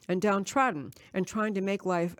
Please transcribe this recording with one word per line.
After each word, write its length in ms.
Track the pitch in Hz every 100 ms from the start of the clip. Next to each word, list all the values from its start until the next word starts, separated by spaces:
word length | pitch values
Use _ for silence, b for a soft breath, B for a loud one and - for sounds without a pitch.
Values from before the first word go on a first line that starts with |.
| -
and 140 | 185
downtrodden 680 | 208 196 190 277 254 156 127 B B
and 120 | 190 180
trying 280 | 220 214 196
to 60 |
make 240 | 190 196 185
life 300 | 180 170 -